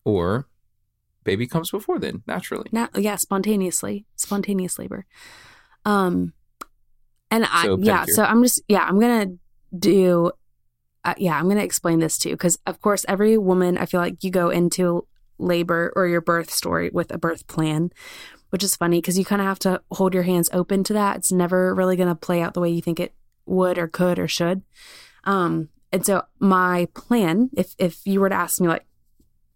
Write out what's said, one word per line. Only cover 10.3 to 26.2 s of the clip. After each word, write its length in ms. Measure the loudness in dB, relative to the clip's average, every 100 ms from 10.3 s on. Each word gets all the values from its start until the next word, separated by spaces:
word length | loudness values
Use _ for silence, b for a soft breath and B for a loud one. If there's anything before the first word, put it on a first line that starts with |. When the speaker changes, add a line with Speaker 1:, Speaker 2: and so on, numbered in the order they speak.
| -2 _ _ _ _ _ _
Speaker 2:
uh, 100 | -6 -2
yeah, 200 | 0 0
I'm 100 | 2
gonna 120 | 0
explain 360 | 0 -2 0 0
this 200 | 0 -2
too, 180 | -4 -2
'cause 220 | -2 -2 -4
of 140 | -4
course, 240 | 0 0 0
every 280 | 0 4 4
woman, 400 | 4 2 2 0
I 80 | 0
feel 140 | 0
like 220 | -2 -4
you 60 | -4
go 180 | 0 0
into 560 | 2 0 0 0 -2 -6 _ _ _
labor 540 | -2 0 0 0 -2
or 120 | 0 0
your 140 | 0
birth 300 | 0 -2 -2
story 400 | -6 -2 -2 -2
with 200 | -4 -4
a 60 | -4
birth 280 | -4 -6 -8
plan, 440 | -2 0 0 -2 -6 B B B B B
which 140 | -4
is 100 | -2 -2
funny 240 | 2 2
'cause 160 | 2 -2
you 60 |
kinda 200 | 0 0
have 140 | -2 -2
to 220 | -2 -2 -6
hold 220 | -2 0
your 80 | 2
hands 240 | 2 2 0
open 300 | -2 0 -2
to 80 | 0
that. 220 | 0 0 -2
It's 140 | -2
never 420 | 0 2 2 2
really 220 | 2 2 2
gonna 180 | 2
play 260 | 0 -2 -2
out 140 | 0
the 60 | -2
way 100 | 0
you 100 | 0
think 160 | -2 -4
it 160 | -4 -8 _ _ -4
would 320 | 0 2 0
or 100 | -4
could 300 | 0 0 2
or 80 | -2
should. 340 | -2 -2 -2 -6 B B B B B
Um, 440 | -2 0 0 -2 -4 _ _
and 120 | -2
so 180 | 0 0